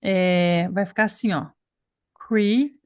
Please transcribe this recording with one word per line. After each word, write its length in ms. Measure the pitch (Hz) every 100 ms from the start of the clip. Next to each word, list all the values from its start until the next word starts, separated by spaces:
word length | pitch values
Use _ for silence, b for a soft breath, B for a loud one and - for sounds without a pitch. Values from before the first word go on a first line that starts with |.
É, 640 | - 190 180 180 175 175 180
vai 160 | 180 196
ficar 180 | -
assim, 280 | 214 - 233
ó. 140 | 170 156 _ _ _ _ _ _ _ -
Create. 520 | 220 208 226 285 -